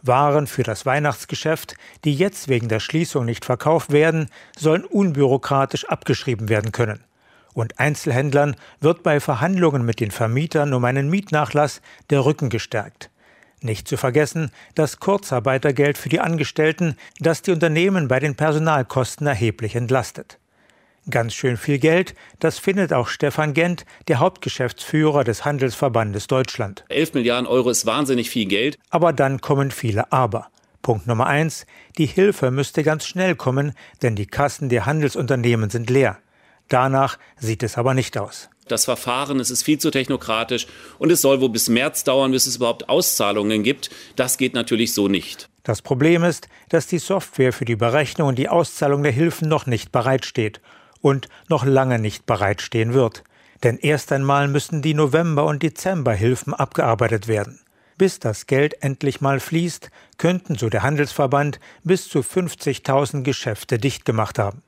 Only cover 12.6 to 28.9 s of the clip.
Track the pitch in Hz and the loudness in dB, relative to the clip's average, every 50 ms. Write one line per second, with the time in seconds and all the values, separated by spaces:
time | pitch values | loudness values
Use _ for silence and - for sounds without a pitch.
12.6 | - - - 110 101 - _ _ - - _ _ _ _ _ _ _ _ _ _ | -6 -4 -6 -6 -6 -6 _ _ -20 -20 _ _ _ _ _ _ _ _ _ _
13.6 | - 117 107 - - - 151 123 - 131 120 147 151 - - 165 160 131 - - | -6 -6 -6 -6 -6 -8 -6 -2 -2 0 2 2 0 0 -2 -4 -6 -6 -8 -14
14.6 | - - - - 156 139 - _ - - 202 196 - - 139 123 110 139 131 135 | -20 -8 -2 0 0 0 -2 _ -2 0 0 0 -2 -2 -4 -2 0 0 0 2
15.6 | - 151 135 127 143 143 143 - - 139 139 175 - 165 165 160 147 - - - | 2 0 2 2 2 2 0 -2 -4 -2 -2 0 0 0 -2 -2 -4 -4 -2 0
16.6 | 156 160 160 - 180 165 135 - - - _ - 139 165 165 - - - 180 160 | 0 0 0 0 -2 -2 -2 -6 -12 -20 _ -2 0 0 0 0 0 0 0 2
17.6 | 165 165 151 160 175 196 196 185 156 123 127 131 135 151 135 - 151 160 147 156 | 2 2 2 2 2 2 2 2 2 2 0 0 0 -2 -2 0 0 0 2 2
18.6 | 160 160 156 143 123 - - - - - - - 147 147 135 98 117 113 107 - | 2 2 2 2 0 0 0 -2 -2 -2 -4 -4 -2 -2 0 0 0 -2 -2 -2
19.6 | 117 104 - 117 123 113 127 131 110 - - - - _ - _ _ _ _ _ | -8 -6 -4 -4 -2 0 0 0 0 -2 -10 -16 -18 _ -20 _ _ _ _ _
20.6 | _ _ _ _ _ _ _ _ _ - - 127 117 113 - - - 131 123 110 | _ _ _ _ _ _ _ _ _ -2 -2 0 0 0 -4 -2 -2 -2 -2 -2
21.6 | - - 147 135 135 156 160 180 185 - - - - - - _ - - - - | -2 -2 0 2 4 4 4 4 2 -2 -8 -20 -20 -20 -10 _ -2 -2 -2 0
22.6 | - 196 190 202 190 151 165 131 117 - - - - 143 - - 156 151 139 151 | -2 0 0 0 2 2 2 0 0 -2 -4 -2 -2 -2 0 0 -2 0 2 0
23.6 | 165 175 175 - - _ - - - - 156 120 151 185 - - - 127 - - | 0 0 0 -4 -8 _ -20 -20 -2 0 2 2 2 2 0 -2 -8 -8 -4 -2
24.6 | 131 120 - - - - - 156 156 151 147 147 131 120 110 - - 147 147 139 | -4 -4 -4 -8 -10 -2 0 2 2 4 4 2 2 2 -2 -2 -2 -4 -2 0
25.6 | 131 127 110 - - 135 117 113 113 104 98 104 - - 131 131 127 - - - | -2 -2 0 0 -2 2 2 2 0 0 -2 -6 -2 0 0 0 0 0 -4 -6
26.6 | 110 98 98 - - _ - 131 160 156 - 143 117 120 120 123 123 - 117 127 | -6 -6 -6 -14 -12 _ -2 -2 -2 0 0 0 0 2 0 0 0 2 2 2
27.6 | 120 123 117 - - 110 110 135 147 131 135 123 113 - - 123 107 95 98 101 | 2 2 0 0 0 0 0 0 0 0 0 0 -2 -2 -2 -2 0 0 0 0
28.6 | 117 147 - _ _ _ | 0 -2 -4 _ _ _